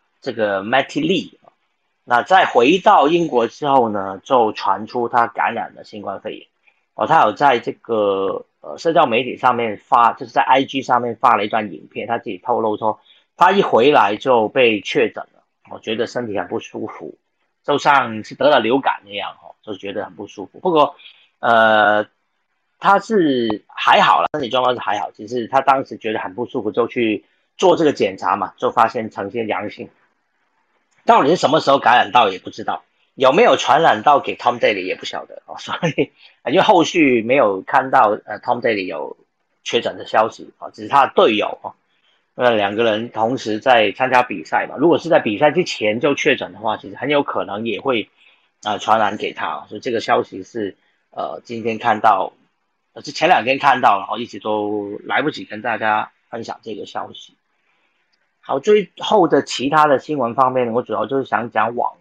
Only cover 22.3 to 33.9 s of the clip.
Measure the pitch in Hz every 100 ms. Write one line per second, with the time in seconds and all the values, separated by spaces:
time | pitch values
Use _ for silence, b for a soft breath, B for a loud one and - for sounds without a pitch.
22.3 | _ _ _ _ - 185 196 196 214 156
23.3 | 127 113 104 _ - - - 147 80 85
24.3 | 151 117 127 127 117 98 104 - - 107
25.3 | 123 107 135 135 135 - 107 110 107 98
26.3 | 98 117 127 104 120 113 127 110 101 _
27.3 | _ _ - 185 156 151 - 101 92 95
28.3 | 101 92 - 123 120 113 123 107 - 98
29.3 | 117 107 95 104 - - _ _ _ _
30.3 | _ _ _ _ _ _ _ - 208 143
31.3 | 175 135 156 143 139 113 120 101 120 104
32.3 | 92 - 113 101 92 _ _ _ - 131
33.3 | 170 233 131 - 143 156